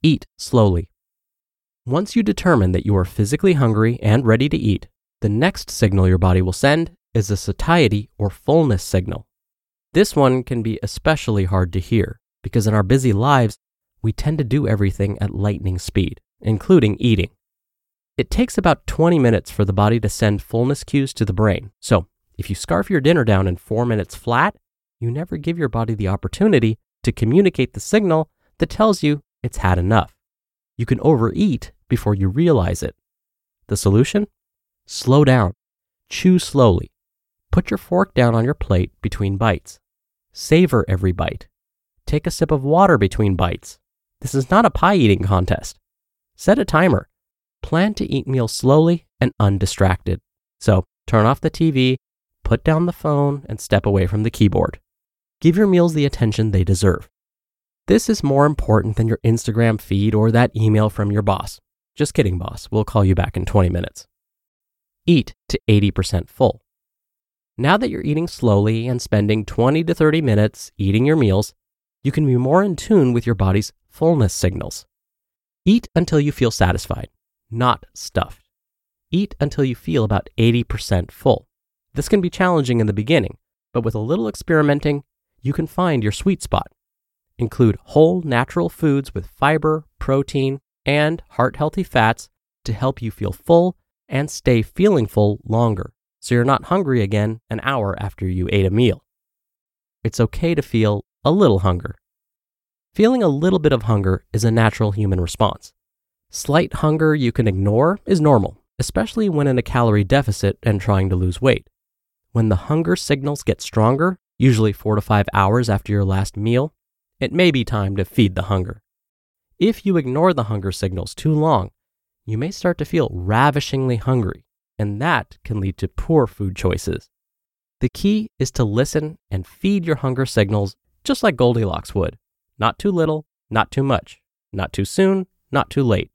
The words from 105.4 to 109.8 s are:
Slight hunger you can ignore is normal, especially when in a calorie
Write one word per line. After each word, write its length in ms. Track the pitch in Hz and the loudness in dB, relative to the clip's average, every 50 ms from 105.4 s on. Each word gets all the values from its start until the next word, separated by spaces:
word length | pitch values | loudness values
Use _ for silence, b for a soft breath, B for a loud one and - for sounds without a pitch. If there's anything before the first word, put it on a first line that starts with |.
| 110 101 - - - - _ _ _ _ _ _ _ _ _ _ _ _ | -2 -2 -2 -6 -14 -20 _ _ _ _ _ _ _ _ _ _ _ _
Slight 440 | _ - - - 143 160 175 - - | _ -12 -6 0 0 0 0 0 -4
hunger 380 | - - 156 151 160 160 156 156 | -4 -2 -2 0 2 2 0 0
you 180 | 151 131 117 | 0 0 -2
can 160 | - - 120 107 | -2 0 -2 0
ignore 520 | 92 95 98 101 104 117 139 165 196 208 _ | 0 0 -2 0 0 2 2 0 0 -4 _
is 140 | - 196 175 | -2 0 2
normal, 440 | 151 151 139 113 95 - - _ _ _ _ _ | 4 4 4 4 2 -2 -6 _ _ _ _ _
especially 500 | - - - 190 220 226 - 233 220 202 | -8 -4 -4 -4 -4 -4 -4 -4 -2 -2
when 160 | 165 151 143 | 0 0 0
in 140 | 143 131 123 | 0 0 0
a 40 | 120 | -2
calorie 400 | - - 127 | -2 -2 0